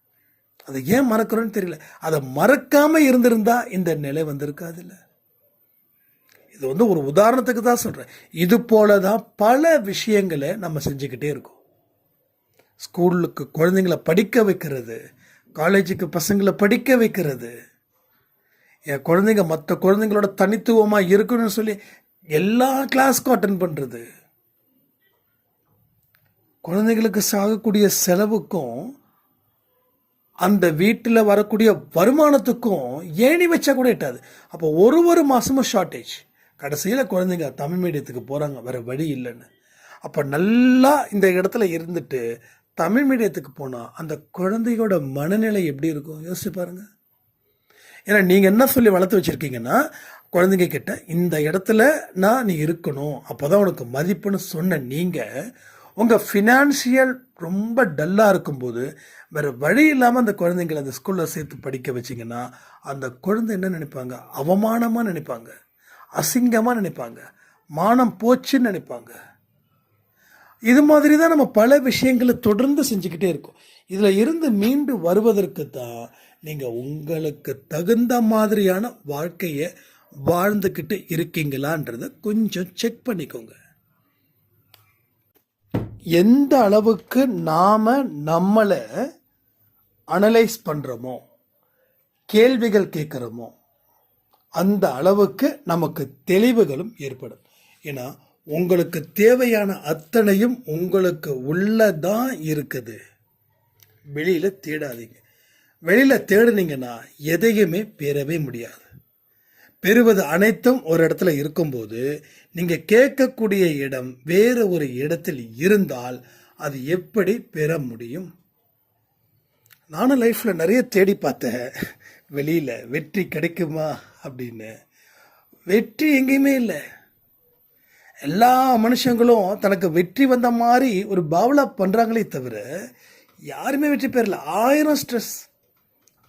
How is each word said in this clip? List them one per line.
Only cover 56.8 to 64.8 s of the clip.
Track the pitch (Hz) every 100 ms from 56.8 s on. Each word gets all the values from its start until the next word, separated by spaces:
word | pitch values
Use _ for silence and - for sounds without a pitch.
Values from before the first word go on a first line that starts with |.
| 254 262 262 254 _
ரொம்ப | - 165 185 220 233 226
டல்லா | 147 151 196 214
இருக்கும்போது, | 180 156 139 123 117 135 - - - -
வேற | 151 147
வழி | 123 147 214 311
இல்லாம | 285 247 247
அந்த | 233 202
குழந்தைங்களை | 175 180 175 156
அந்த | 139
ஸ்கூல்ல | 127 - 190
சேர்த்து | 160 160 147 127
படிக்க | 135 135 127
வச்சீங்கன்னா, | 123 120 120 113 120 123 - - -
அந்த | 143 139 131
குழந்தை | 123 185 214 226 202
என்ன | 190 170
நினைப்பாங்க? | 147 139 127 127 - -
அவமானமா | 143 190 220 226